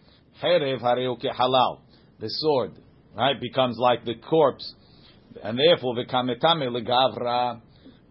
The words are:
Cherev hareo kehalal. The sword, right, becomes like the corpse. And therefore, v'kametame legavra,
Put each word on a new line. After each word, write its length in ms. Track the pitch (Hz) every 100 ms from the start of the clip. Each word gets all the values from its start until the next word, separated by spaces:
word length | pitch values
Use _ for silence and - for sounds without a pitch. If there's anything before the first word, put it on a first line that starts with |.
| _ _ _ -
Cherev 400 | 151 175 139 127
hareo 380 | 120 123 127 120
kehalal. 600 | 135 - 127 131 110 73 _ _ _ _
The 80 | 110
sword, 440 | - 151 135 95 - - _ _ 104
right, 240 | 127 120
becomes 360 | 123 131 127 110
like 240 | 123 120
the 100 | 120 113
corpse. 580 | - 160 139 - - - _ - - - _ -
And 160 | 101 120
therefore, 360 | 156 170 127 117
v'kametame 720 | 120 127 127 120 160 165 131
legavra, 920 | 120 117 123 131 104 120 120 123 113 - _ - - _